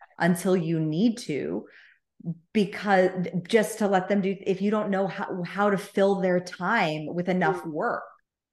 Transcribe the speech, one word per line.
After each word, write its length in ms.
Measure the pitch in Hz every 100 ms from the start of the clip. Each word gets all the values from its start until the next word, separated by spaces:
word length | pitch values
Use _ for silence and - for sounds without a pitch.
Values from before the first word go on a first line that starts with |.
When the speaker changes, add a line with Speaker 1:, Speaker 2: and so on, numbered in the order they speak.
| - -
Speaker 1:
until 360 | 170 175 196 185
you 240 | 160 165
need 380 | 156 156 240 -
to, 460 | - 135 143 190 - - - _ _ _ 170 160 _
because 560 | 220 196 - 208 190 185 185 175 180 -
just 320 | 226 208 -
to 80 | 208
let 200 | 190 180
them 140 | 202
do, 140 | 190 190 -
if 160 | 190
you 80 | 202
don't 220 | 214 202
know 160 | 190 196
how, 340 | - - 185
how 260 | 175 180 208
to 80 | 196
fill 440 | - - 196 190
their 180 | 185 180
time 680 | 180 - 185 226 170 151 151
with 220 | 170 180
enough 340 | 180 160 -
Speaker 2:
Mm. 80 | 165
Speaker 1:
work. 320 | 151 226 - - - _ _ _